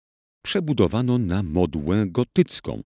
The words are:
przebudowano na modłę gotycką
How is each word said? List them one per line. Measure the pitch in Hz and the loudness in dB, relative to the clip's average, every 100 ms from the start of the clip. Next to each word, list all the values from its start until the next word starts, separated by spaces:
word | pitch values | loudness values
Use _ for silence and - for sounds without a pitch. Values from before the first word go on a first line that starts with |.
| _ _ _ _ | _ _ _ _
przebudowano | - 196 156 113 87 110 123 123 | -6 -2 0 2 2 2 0 0
na | 98 92 | 0 -2
modłę | 90 82 87 78 73 101 101 | 0 0 0 0 0 0 0
gotycką | 104 123 - - - - 57 - | -2 0 2 0 -2 -8 -10 -12